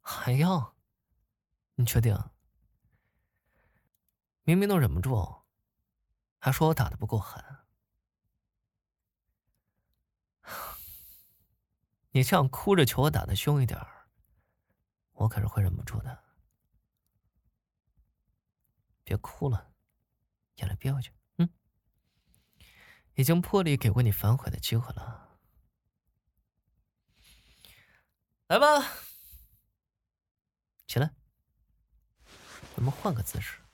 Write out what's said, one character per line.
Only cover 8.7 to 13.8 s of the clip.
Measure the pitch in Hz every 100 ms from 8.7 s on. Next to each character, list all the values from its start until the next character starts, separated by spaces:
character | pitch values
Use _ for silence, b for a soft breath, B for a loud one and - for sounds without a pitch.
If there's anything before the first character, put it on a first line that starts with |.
| _ _ _ _ _ _ _ _ _ _ _ _ _ _ _ _ _ B B B B B B - - _ _ _ _ _ _ _ _ _
你 | 139
这 | 127 180
样 | 135
哭 | - - 196
着 |
求 | 131 -
我 | 143
打 | 151
得 | -
凶 | 98 - 147
一 | 123
点 | 90